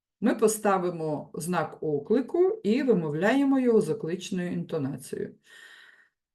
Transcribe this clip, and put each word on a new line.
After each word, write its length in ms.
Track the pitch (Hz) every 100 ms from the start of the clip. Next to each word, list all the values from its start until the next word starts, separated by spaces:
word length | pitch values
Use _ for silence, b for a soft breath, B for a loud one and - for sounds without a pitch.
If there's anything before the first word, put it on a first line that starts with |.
| _ -
ми 140 | 220
поставимо 960 | - 214 214 202 190 175 170 156 147 -
знак 440 | - 160 175 151 -
оклику 800 | 156 147 - 240 254 349 381 440
і 200 | 196 247
вимовляємо 800 | 269 185 156 151 202 269 277 269
його 200 | 247 214
з 100 | 156
окличною 600 | 151 160 185 - 185 175
інтонацією. 840 | 180 165 165 135 - - - - - B B B B B B B _ _